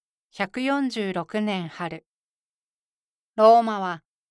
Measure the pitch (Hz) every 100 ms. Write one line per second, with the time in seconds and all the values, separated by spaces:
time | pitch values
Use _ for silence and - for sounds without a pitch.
0 | _ _ _ - 196 247 262 285 262 226
1 | 196 180 165 214 208 185 165 - 170 160
2 | _ _ _ _ _ _ _ _ _ _
3 | _ _ _ 220 220 233 226 208 185 160
4 | _ _ _